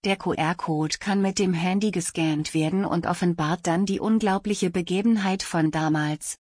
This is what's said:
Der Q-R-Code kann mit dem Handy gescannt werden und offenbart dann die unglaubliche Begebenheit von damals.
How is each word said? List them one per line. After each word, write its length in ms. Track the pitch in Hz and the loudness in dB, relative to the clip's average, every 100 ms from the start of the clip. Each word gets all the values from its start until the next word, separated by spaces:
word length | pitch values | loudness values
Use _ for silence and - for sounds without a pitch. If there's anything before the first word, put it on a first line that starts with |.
| 196 | -2
Der 100 | 190 | -2
Q-R-Code 800 | 180 - 156 175 - 156 156 - | -2 0 0 0 -2 0 -2 -2
kann 240 | 208 196 | -2 2
mit 160 | 196 190 | 2 2
dem 140 | 185 | 0
Handy 360 | 170 180 190 214 | 2 0 0 0
gescannt 640 | 180 165 - 160 151 156 | -2 -4 -2 0 0 -2
werden 320 | 156 156 190 202 | 0 0 0 0
und 220 | 170 - | 0 0
offenbart 580 | 175 180 170 151 175 180 | 0 0 0 -2 0 0
dann 220 | 165 196 | 0 0
die 120 | 196 | 0
unglaubliche 680 | 208 220 208 190 214 202 180 | 2 2 2 0 -2 -2 0
Begebenheit 720 | 180 170 180 226 220 190 190 | -2 0 0 2 2 2 -2
von 300 | - 170 160 | -2 2 2
damals. 680 | 156 156 156 151 151 - - | 2 0 0 0 -4 -8 -12